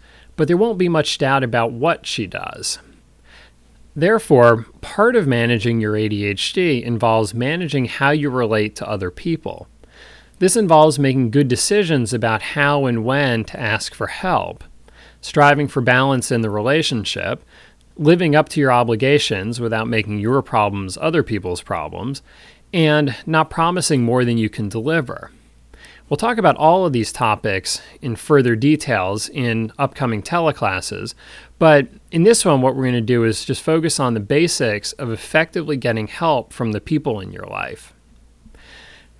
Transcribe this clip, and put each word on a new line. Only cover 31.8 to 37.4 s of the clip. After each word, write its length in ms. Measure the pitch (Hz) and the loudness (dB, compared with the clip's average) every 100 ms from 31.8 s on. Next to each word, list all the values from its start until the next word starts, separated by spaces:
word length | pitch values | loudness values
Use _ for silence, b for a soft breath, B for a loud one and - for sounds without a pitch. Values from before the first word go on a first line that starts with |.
| 127 - - | 4 -6 -6
in 120 | 165 | 2
this 200 | 202 226 | 4 4
one, 200 | 185 135 | 4 4
what 120 | 131 | 2
we're 120 | 131 127 | 0 0
gonna 160 | 120 | 0
do 220 | 110 120 | 2 2
is 200 | 113 107 | 2 0
just 160 | - 131 | -6 -4
focus 400 | - 160 160 - | 0 0 0 0
on 140 | 127 | 0
the 60 | 113 | -2
basics 720 | 98 143 170 - 120 104 - | 0 0 0 0 -2 -2 -6
of 180 | - 123 | -8 -8
effectively 640 | 113 - 156 165 180 151 139 | -8 -2 0 0 -4 -4 -2
getting 300 | 120 110 104 | -2 -2 -4
help 480 | - 165 135 - | -2 0 0 -4
from 180 | - 117 | -6 -4
the 80 | 107 | -4
people 400 | - 151 143 104 | -2 -2 -2 -6
in 120 | 95 | -8
your 140 | 95 | -14